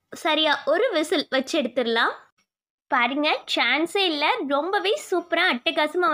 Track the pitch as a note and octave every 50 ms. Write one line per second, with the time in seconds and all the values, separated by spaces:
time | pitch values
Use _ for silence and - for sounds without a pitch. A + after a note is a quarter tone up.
0 | _ - - - - E4 D4+ D#4 D#4 D4+ C#4 - - - D#4 F4+ A#4+ C5 G4 D4+
1 | D4+ - F#4+ D4+ - - B3+ C4+ C4 - - D#4+ A#3+ A3+ - C4+ A#3+ A#3 A3+ A3+
2 | B3+ A4 C#5 - - _ _ _ _ _ _ _ _ _ _ _ _ - C#4 B3
3 | A#3+ B3 C#4 D4 D4 D#4 F4+ C5 - - - D#4+ B3+ A#3+ C4 D4 E4 E4 - G4+
4 | F#4+ F4+ D4+ C#4+ D4 E4+ A#4+ A#4 D#4+ C4 C#4 C#4 D4+ F#4 G#4 G4+ E4+ G4 A#4+ D5+
5 | - - F#4 F4 F4 - E4+ E4 F4+ F#4 C#4 A#3+ - E4 - E4 G3+ G#3 D4+ F4+
6 | F4+ E4